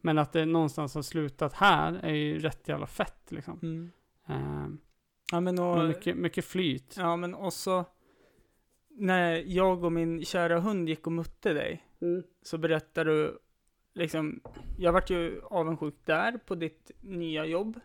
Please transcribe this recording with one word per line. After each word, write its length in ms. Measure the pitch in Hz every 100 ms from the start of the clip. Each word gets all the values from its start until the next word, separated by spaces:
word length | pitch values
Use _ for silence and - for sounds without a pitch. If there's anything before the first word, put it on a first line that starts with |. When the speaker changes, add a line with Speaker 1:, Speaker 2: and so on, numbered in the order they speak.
Speaker 1:
men 160 | 170 156
att 140 | 143
det 140 | 165 160
någonstans 500 | 165 156 151 147 156
har 60 |
slutat 520 | 139 165 147 - 147
här 400 | - 202 156 156 170
är 100 | 160
ju 260 | 151 151 156
rätt 280 | 156 - -
jävla 200 | 147 -
fett, 440 | - - - -
liksom. 280 | - - 170
Speaker 2:
Mm. 300 | 165 160 170 _ _ _ -
Speaker 1:
Eh, 500 | 139 139 147 143 151 _ _ _ _ -
Speaker 2:
Ja, 80 | 170
men 200 | 180 180
och 180 | 175 170
Speaker 1:
men 100 | 160
mycket, 300 | 151 175 175
mycket 280 | 175 - -
flyt. 500 | 180 175 131 _ -
Speaker 2:
Ja, 180 | 175 170
men 200 | 175 190
också 500 | 190 - 202 185 175 _ _ _ _ _ _ _ _ _ _
när 540 | 294 190 185 175 165 180
jag 360 | 180 190 180
och 80 | 175
min 340 | 165 165 165 151
kära 340 | 180 170 170
hund 300 | 196 202 165
gick 160 | 156 -
och 40 |
mötte 400 | 165 160 - 214
dig, 340 | 147 - 165 _ _
Speaker 1:
Mm. 220 | 175 180 170 _
Speaker 2:
så 160 | - 160
berättar 480 | 160 156 - - 156
du, 340 | 156 151 - _ _ _ _ _
liksom, 480 | 196 165 160 151 - - - - -
jag 160 | 175
vart 160 | 180 185
ju 320 | 180 170 -
avundsjuk 520 | - 190 160 160 151 -
där 340 | - 160 214 240
på 180 | - 175
ditt 360 | 160 - - -
nya 440 | 196 180 165 156 156
jobb. 340 | 170 214 233